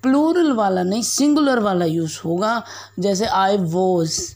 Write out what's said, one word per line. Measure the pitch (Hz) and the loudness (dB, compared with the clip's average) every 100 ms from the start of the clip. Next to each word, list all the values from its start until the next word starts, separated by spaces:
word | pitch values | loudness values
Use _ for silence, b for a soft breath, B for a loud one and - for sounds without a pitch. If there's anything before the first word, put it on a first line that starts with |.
plural | 262 277 311 349 320 | 2 2 2 2 2
वाला | 233 202 185 | 2 0 0
नहीं, | 180 214 | -2 -2
singular | 220 - 294 294 285 247 | -4 0 2 4 2 2
वाला | 208 180 | 2 2
यूज़ | 170 165 160 - | 0 0 -4 -6
होगा। | 165 175 214 233 B B B - | -4 -2 0 -2 B B B -4
जैसे | 196 190 214 | -2 0 0
I | 190 190 202 | 2 2 2
was | 170 170 185 180 165 - 359 | 0 0 2 2 0 -4 -8